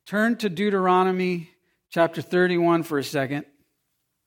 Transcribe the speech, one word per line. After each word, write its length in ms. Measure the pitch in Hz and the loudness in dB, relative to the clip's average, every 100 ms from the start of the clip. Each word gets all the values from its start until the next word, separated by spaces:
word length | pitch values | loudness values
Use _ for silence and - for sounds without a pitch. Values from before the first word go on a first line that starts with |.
| - | -8
Turn 300 | 208 220 233 | -2 0 0
to 100 | 214 | -4
Deuteronomy 1000 | 160 208 196 185 185 185 185 185 175 160 _ _ _ _ | -2 -2 0 2 2 2 0 -2 -2 -6 _ _ _ _
chapter 320 | - 156 165 | 0 0 0
thirty-one 640 | - 180 180 175 170 165 | -2 2 2 2 2 2
for 160 | 156 147 | 0 -4
a 60 | |
second. 420 | 131 147 131 143 - _ _ _ _ _ _ _ | -2 -4 -4 -6 -8 _ _ _ _ _ _ _